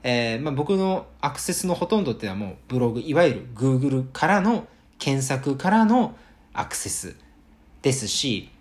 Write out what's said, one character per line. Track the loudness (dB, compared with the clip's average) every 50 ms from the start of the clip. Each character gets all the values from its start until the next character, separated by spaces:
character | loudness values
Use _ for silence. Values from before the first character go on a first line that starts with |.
| -2
え | 0 0 0 0 -2 -4
ー、 | -4
ま | -4 -4
あ、 | -2
僕 | -2 0 0 2
の | 2 2 2 0 -2 -4 -10 -10 -6
ア | -6 -6
ク | -4 -4
セ | -4 -4 -4
ス | -2 -2
の | -2 0
ほ | -2 0
と | 0 2 2
ん | 2
ど | 0
っ | -4
て | -4 -6
い | -6
う | -6
の | -6
は | -8
も | -8 -10
う | -14 -10
ブ | -4 0 0
ロ | 0 0
グ、 | 0 -2
い | -4 0 4
わ | 4 4
ゆ | 4 2
る | -2 -8 -12 -6
Google | 0 2 2 2 2 2 2 0 0 -2 -4
か | -4 -2 2
ら | 4 4 4
の | 4 2 2 0 -2 -8 -20 _ _ _ _ _
検 | -2 0 0 0 0
索 | -2 -4 -2 -2 -2 -4
か | 0 2 4
ら | 4 6 6
の | 6 6 4 4 0 -4 -14 -20 -20 -20 _ -20 _ -6
ア | -6 -6
ク | -6 -6
セ | -8 -6 -6
ス | -6 -8 -8 -10 -14 -16 -20 -20 -20 _ _ -20 -20 _ _ -20 -20 -2
で | 0 0 0
す | 0 -4
し | -4 -4 -2 -2 -2 -2 -4 -6 -12 -20 -20